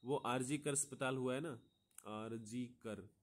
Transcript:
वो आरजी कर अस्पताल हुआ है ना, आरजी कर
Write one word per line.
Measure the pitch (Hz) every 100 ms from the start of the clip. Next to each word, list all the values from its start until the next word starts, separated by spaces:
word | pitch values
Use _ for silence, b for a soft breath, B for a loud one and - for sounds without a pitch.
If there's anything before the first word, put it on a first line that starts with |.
वो | 120 143
आरजी | 113 127 127 147
कर | 147
अस्पताल | 135 - 127 131 131
हुआ | 127 131
है |
ना, | 165 117 - _ _ - -
आरजी | 107 110 113 107 120 123
कर | 123 113 104 98 _